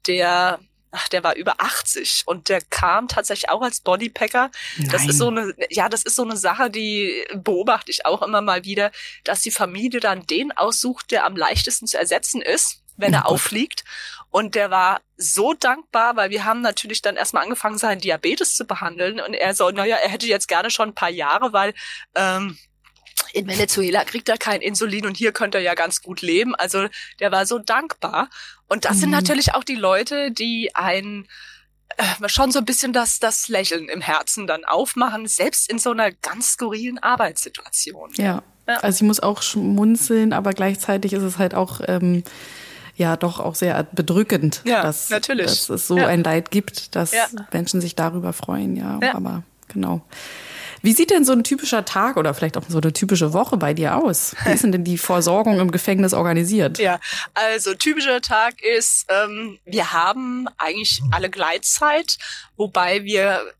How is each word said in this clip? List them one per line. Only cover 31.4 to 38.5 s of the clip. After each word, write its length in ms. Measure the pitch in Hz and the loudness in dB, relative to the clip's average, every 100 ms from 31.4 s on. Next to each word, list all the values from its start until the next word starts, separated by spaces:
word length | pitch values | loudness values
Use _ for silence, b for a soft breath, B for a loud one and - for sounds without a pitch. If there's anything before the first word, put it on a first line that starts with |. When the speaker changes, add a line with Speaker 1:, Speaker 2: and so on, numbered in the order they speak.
| B B B _ _ - | B B B _ _ -2
Speaker 1:
äh, 320 | 196 180 208 | -2 -2 -2
schon 220 | - 269 | 2 2
so 80 | 269 | 2
ein 40 | |
bisschen 280 | 233 247 254 | 0 0 0
das, 260 | 247 233 - | 0 0 0
das 300 | 226 220 - | 0 0 -2
Lächeln 400 | 208 190 165 156 | -2 0 -4 -4
im 120 | 165 | -6
Herzen 460 | 160 156 - - 185 | -2 0 0 -4 -2
dann 180 | 160 | -4
aufmachen, 600 | - 165 262 247 233 214 220 | 0 0 0 0 0 0 -4
selbst 420 | - 226 - - | 0 2 0 -2
in 100 | 226 | 0
so 120 | 247 | 0
einer 220 | 226 214 | 2 0
ganz 400 | - - 226 233 | -2 -10 -4 -2
skurrilen 460 | - 233 214 247 247 | 0 -2 -4 -6 -2
Arbeitssituation. 1120 | 226 247 202 - - - - - - 160 160 | 0 2 0 -2 -8 -10 -6 -4 -4 -8 -10
Speaker 2:
Ja. 280 | - 202 175 - | 0 0 0 -6